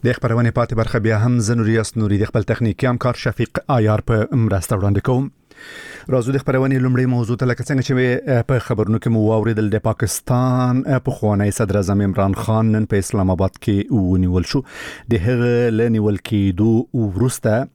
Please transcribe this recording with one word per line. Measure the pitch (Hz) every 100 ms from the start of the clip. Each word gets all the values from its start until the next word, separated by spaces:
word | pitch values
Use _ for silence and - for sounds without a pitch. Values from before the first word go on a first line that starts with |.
| 123
د |
خبرونې | 117 120 117 120
پاتې | 127 117 113
برخه | 113 120
بیا | 107 110
هم | 120 123
زه | 104 117
نوریاس | 107 113 107 -
نوري | 104 101
د | 107
خپل | 120
تخنیکي | 98 113 113 98 127
همکار | 120 127
شفیق | 120 123 - 117 - -
آیار | 131 107 107
په | - 110 110
مرسته | 135 110 98 - 101
وړاندې | 101 101
کوم. | - 127 139 _ _ - - - - - -
راځو | 127 117
د | 135
خبرونې | 135 131 135 135 127
لومړۍ | 127 127
موضوع | 123 117 117
ته، | 127
لکه | 120
څنګه | 123 139
چې، | 127 127 127 123 254
اه، | 123
په | - 127
خبرونو | - 107 101 110
کې | -
مو | 113 107
واورېدل، | 110 107 107 107
د | 104
پاکستان، | 117 110 107 - - 123 127 127 127 127 135
اه، | 131
پخوانی | - 131 107 101 101
صدر | - 107 98
اعظم | 92 101
عمران | 101 92 98
خان | 95 - 110 110
نن | 107 110
په | 104
اسلام | 92 - 95
آباد | 90 95 - -
کې | 101 104
ونیول | 120 92 92 92 92
شو. | 87 139 - - - - -
د | 117 92
هغه | 127 120 120 120
له | 110 117
نیول | 110 104 101
کېدو | - 107 98 90 110 113 127
وروسته | 123 107 92 127 - 113 110 135